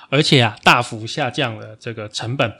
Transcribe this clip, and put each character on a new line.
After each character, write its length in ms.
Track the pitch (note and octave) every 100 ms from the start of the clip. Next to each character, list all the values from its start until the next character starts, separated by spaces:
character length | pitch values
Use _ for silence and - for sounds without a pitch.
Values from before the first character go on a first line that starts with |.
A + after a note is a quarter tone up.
| -
而 140 | C3+
且 180 | D3+ C#3+
啊， 160 | A#2 -
大 160 | - C3+
幅 260 | A#2 A2 A2+
下 240 | - C3
降 280 | D3+ B2+ G#2+
了 180 | G#2+ A2
这 140 | A#2+
个 160 | A2 G#2+
成 260 | - A2 C#3
本， 120 | A#2